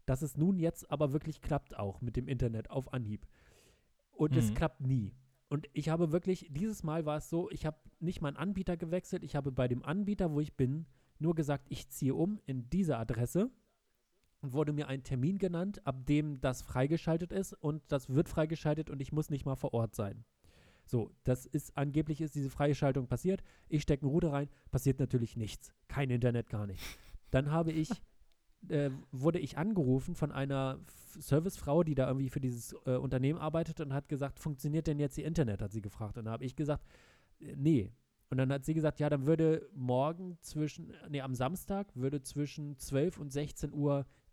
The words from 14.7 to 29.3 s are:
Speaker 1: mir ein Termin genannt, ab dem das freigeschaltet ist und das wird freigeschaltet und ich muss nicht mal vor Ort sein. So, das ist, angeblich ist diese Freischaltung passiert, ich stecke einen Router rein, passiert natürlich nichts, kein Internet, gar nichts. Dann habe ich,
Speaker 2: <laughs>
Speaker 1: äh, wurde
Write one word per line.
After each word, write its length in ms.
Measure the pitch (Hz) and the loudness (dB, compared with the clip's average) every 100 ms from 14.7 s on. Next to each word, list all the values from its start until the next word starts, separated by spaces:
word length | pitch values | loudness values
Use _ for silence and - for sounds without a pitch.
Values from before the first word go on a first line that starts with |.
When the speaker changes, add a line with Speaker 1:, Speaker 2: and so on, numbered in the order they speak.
Speaker 1:
mir 160 | 147 143 | 0 -2
ein 140 | 135 | -6
Termin 360 | 131 127 139 196 | -2 0 2 2
genannt, 480 | 190 170 196 202 - | 0 0 -4 -4 -4
ab 200 | 131 131 | -4 2
dem 340 | 147 151 135 | 2 2 0
das 220 | 135 127 | -2 -2
freigeschaltet 720 | - 127 135 165 - 165 175 | -4 0 2 2 2 0 0
ist 200 | 190 190 | -4 -4
und 300 | 196 151 151 - | -4 -4 -4 -2
das 200 | 143 - | -2 2
wird 200 | 131 170 | 2 2
freigeschaltet 600 | - 156 160 151 151 156 | 0 0 0 0 0 -2
und 120 | 135 | -6
ich 100 | 139 | -2
muss 160 | 151 151 | -2 -2
nicht 160 | 139 | -2
mal 120 | 139 131 | -2 -2
vor 180 | 143 | 0
Ort 200 | 117 113 | 0 0
sein. 300 | - 101 104 - _ - - - _ | -2 -6 -6 -16 _ -20 -20 -20 _
So, 280 | - 123 - - | -2 0 0 -2
das 240 | - 127 - | 0 0 0
ist, 300 | 147 - - | -4 -4 -2
angeblich 440 | 143 143 156 151 | 0 0 0 -2
ist 140 | 156 | -2
diese 160 | 147 135 | -2 -4
Freischaltung 560 | - 147 139 143 135 123 | 2 2 4 4 2 0
passiert, 360 | 120 180 196 - - - | 0 2 0 -4 -20 -2
ich 140 | 151 | -2
stecke 200 | - 143 | 2 2
einen 80 | 143 | 4
Router 220 | 160 165 | 2 2
rein, 160 | 139 143 - - | 0 -2 -8 -4
passiert 280 | 131 135 131 | 2 2 4
natürlich 380 | 131 127 117 120 | 2 2 0 -2
nichts, 360 | 104 - - _ - | -6 -6 -14 _ -8
kein 240 | - 135 | -2 0
Internet, 380 | 123 123 120 113 | 4 4 2 -2
gar 180 | 107 101 | -4 -4
nichts. 320 | 92 - - - - - | -6 -10 -12 -16 -18 0
Dann 220 | 131 143 | 2 4
habe 180 | 160 165 | 2 2
ich, 320 | 160 156 - - _ - | 0 0 -4 -8 _ -20
Speaker 2:
<laughs> 360 | _ _ _ - | _ _ _ -2
Speaker 1:
äh, 220 | 147 143 135 - | 0 0 -2 -10
wurde 260 | 131 147 | 0 2